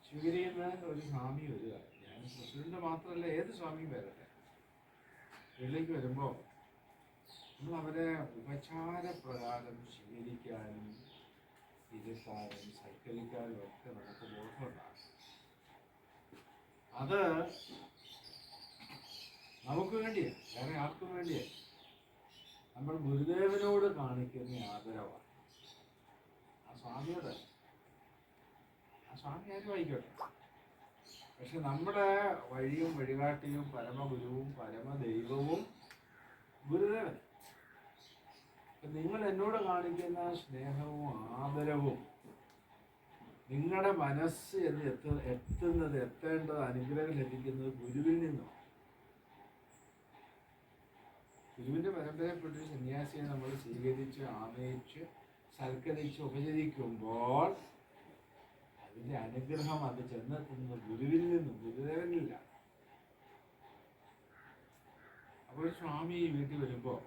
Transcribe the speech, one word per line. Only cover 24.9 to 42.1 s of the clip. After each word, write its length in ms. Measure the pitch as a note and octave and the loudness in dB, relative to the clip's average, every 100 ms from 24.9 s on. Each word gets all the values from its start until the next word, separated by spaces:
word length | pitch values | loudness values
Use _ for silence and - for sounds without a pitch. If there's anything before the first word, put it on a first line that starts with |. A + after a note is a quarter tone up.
| A2 G2+ - - - - - - - - - - - - - - - - | -8 -8 -12 -20 -20 -20 -20 -20 -20 -20 -20 -20 -20 -20 -20 -20 -20 -18
ആ 80 | B2+ | -12
സ്വാമിയോട്, 500 | A#2 B2 D3+ F3 D#3+ - - - - - - - - - - - - - - - - - - | -8 -4 -2 -2 -2 -8 -12 -20 -20 -20 -20 -20 -20 -20 -20 -20 -20 -20 -20 -20 -20 -20 -18
ആ 60 | C3+ | -12
സ്വാമി 280 | C#3+ C#3+ G3+ | -8 -8 -6
ആരും 180 | G3 G3+ G3 | -8 -2 0
ആയിക്കോട്ടെ, 340 | D#3+ C3 - - - - - - - - - - - - - - | 0 -2 -4 -8 -8 -8 -20 -20 -20 -20 -20 -20 -20 -20 -20 -14
പക്ഷെ 200 | - D#3+ C#3+ | -6 -2 0
നമ്മുടെ 420 | C#3+ F3+ G3+ G3 G3 G3+ - - | 2 2 6 8 8 6 2 -2
വഴിയും 400 | C3 C3 D3+ E3 D3+ | 0 2 4 2 2
വഴികാട്ടിയും 680 | C3 C3+ C#3+ D3 D3 C#3+ C#3 | 0 4 4 2 0 -2 -2
പരമഗുരുവും 720 | C3 A#2 C3 C#3 B2+ A#2+ B2+ C#3 C3 | -4 -4 -2 -2 -2 -2 -4 -4 -6
പരമദൈവവും 1040 | - A2 C3 C#3 A#2 A2 A#2 C3+ D3 E3 - - - - - - - - - - C#3 | -8 -8 -4 -2 0 0 0 2 2 2 0 -10 -20 -20 -20 -20 -20 -20 -20 -16 0
ഗുരുദേവൻ. 460 | E3+ G3+ A3 G#3+ - - - - - - - - - - - - - - - - | 4 6 4 0 -6 -16 -20 -20 -20 -20 -20 -20 -20 -20 -20 -20 -20 -20 -20 -20
അപ്പൊ 140 | - D3 D3+ | -14 -8 0
നിങ്ങൾ 220 | E3 G#3+ G#3 | 0 2 2
എന്നോട് 280 | F#3+ G#3 A3 F#3+ | 4 4 4 4
കാണിക്കുന്ന 520 | F3+ F3 E3+ F3 F3 F3 E3+ | 4 2 0 0 0 0 -2
സ്നേഹവും 720 | - C3 C#3 C#3 D3 D3 D3 - A2+ A#2 | -6 -6 -2 -2 -2 -2 -2 -4 -6 -4
ആദരവും 580 | C#3 D3 D3+ D3 C#3 B2+ - | 0 2 4 6 4 2 -6